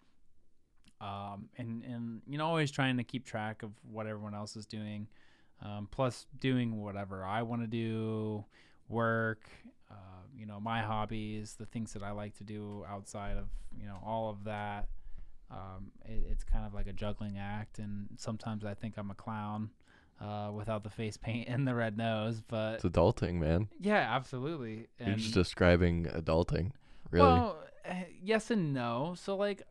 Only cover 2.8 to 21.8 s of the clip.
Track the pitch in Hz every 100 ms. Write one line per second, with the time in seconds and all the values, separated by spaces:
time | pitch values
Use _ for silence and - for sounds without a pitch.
2.8 | 131 127 117 127 - 113 107 107 110 107
3.8 | 120 110 110 107 107 104 104 110 104 110
4.8 | 104 104 107 - - - - - 104 104
5.8 | 104 - 131 - - 131 135 127 117 110
6.8 | 104 98 98 95 92 110 117 117 113 113
7.8 | 113 110 110 110 107 107 107 - - -
8.8 | - 113 113 113 110 110 - - 233 -
9.8 | - 101 95 92 92 - 107 101 110 113
10.8 | 107 110 107 110 107 107 107 - 101 117
11.8 | 107 107 101 104 104 - 104 107 104 104
12.8 | 98 101 98 107 101 101 101 - - -
13.8 | 101 98 104 113 110 101 104 104 104 101
14.8 | 104 - - - - - - - 95 95
15.8 | - - - 113 - 107 - 110 107 101
16.8 | 104 190 104 101 104 101 101 104 107 -
17.8 | 104 101 101 123 - 110 113 107 104 101
18.8 | 113 107 101 98 - 110 104 107 107 -
19.8 | - - - - 104 104 104 104 107 110
20.8 | 107 - 110 - - 117 113 123 135 120